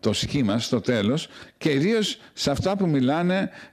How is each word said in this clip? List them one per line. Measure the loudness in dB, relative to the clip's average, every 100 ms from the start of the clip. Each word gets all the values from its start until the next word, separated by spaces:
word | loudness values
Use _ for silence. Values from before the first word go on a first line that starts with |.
το | -2
σχήμα | -2 0 0 2 0
στο | 0 -2
τέλος, | 0 2 2 0 -4 -14 -20 -4
και | 0
ιδίως | 2 2 2 -2 -6 -14
σε | -4 -2
αυτά | 0 0 0
που | 0
μιλάνε | 2 2 2 2 0 -2 -8 -8